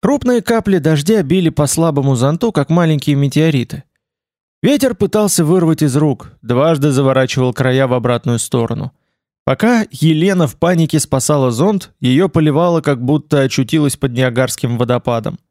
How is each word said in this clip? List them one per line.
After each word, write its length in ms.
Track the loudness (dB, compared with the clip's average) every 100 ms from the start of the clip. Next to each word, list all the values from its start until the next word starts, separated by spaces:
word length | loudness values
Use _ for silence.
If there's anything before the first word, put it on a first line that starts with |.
Крупные 400 | 0 0 0 -2
капли 340 | 0 -2 2 0
дождя 460 | 2 0 2 0
били 260 | 2 0 0
по 160 | 0 -2
слабому 480 | 0 0 0 0
зонту, 380 | 2 0 0 -2
как 180 | -2 0
маленькие 460 | 2 2 0 0 0
метеориты. 720 | 0 2 0 0 -4 -10 -16 _ _ _ _ _ _ _
Ветер 320 | 0 2 0
пытался 500 | 0 -2 0 0 0
вырвать 380 | 2 2 2 2
из 140 | 0 2
рук, 380 | 0 -2 -8 -20
дважды 480 | -4 0 2 2 2
заворачивал 640 | 2 2 2 0 0 -2 0
края 320 | 0 0 0
в 60 |
обратную 440 | 0 0 -2 -2 -4
сторону. 540 | -2 -2 -2 -4 -8 _ _ _ _ _ -4
Пока 420 | 0 2 2 -2
Елена 560 | 0 0 2 2 2 0
в 120 | 0
панике 420 | 0 2 2 0
спасала 500 | -2 -4 0 0 0
зонт, 420 | 0 0 0 -6 _
её 280 | 0 2 2
поливало, 520 | 2 0 2 0 0
как 220 | -2 -2
будто 380 | 0 -2 0 0
очутилась 560 | 0 -2 -2 0 -2 -2
под 140 | -4
Ниагарским 680 | -2 -2 0 -2 -2 -4 -2
водопадом. 600 | -2 -2 -2 -4 -6 -12 _